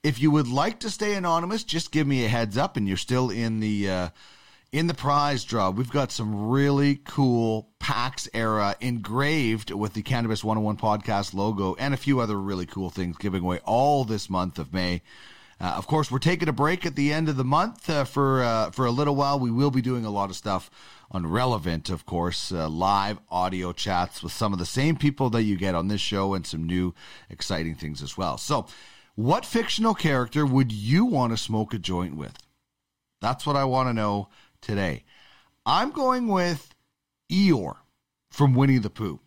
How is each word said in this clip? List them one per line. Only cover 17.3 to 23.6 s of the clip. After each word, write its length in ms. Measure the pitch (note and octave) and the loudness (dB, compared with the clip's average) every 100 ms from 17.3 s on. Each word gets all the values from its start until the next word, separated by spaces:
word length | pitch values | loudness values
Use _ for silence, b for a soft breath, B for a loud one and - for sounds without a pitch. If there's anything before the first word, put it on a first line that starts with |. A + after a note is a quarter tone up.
| C3+ | 0
the 60 | |
month, 440 | B2+ D3+ G#3 A#3 - | 2 2 0 -4 -2
uh, 160 | D3+ | -2
for, 380 | C3 C#3+ C#3 C3 | 0 0 2 4
uh, 300 | A#2+ A2+ F#2 | 2 2 0
for 160 | - B2 | 0 0
a 40 | |
little 240 | A#2+ D3 | 2 0
while. 240 | C#3 C#3 C#3+ | 2 2 2
We 120 | B2 | 0
will 180 | A#2 C#3+ | 2 2
be 140 | C3 | 2
doing 220 | B2 B2 | 0 -2
a 40 | A2 | -2
lot 220 | G2+ G2 | -2 -2
of 40 | |
stuff 360 | F2+ G#2 F#2 - B B B B | -4 -2 -4 -4 B B B B
on 160 | F#2+ E2 | -4 0
Relevant, 640 | G2+ B2+ A2 E2 E2 - | 0 2 0 -2 -4 -4
of 120 | D#2+ - | -8 -4
course, 440 | F2 F2 E2 - | -2 -2 -2 -6
uh, 160 | F2+ D#2 | -4 -4
live 520 | D#2 F#2+ G2+ G2+ G#2+ _ | 0 2 2 0 -6 _
audio 420 | F2+ F#2 F#2 | -2 -2 -2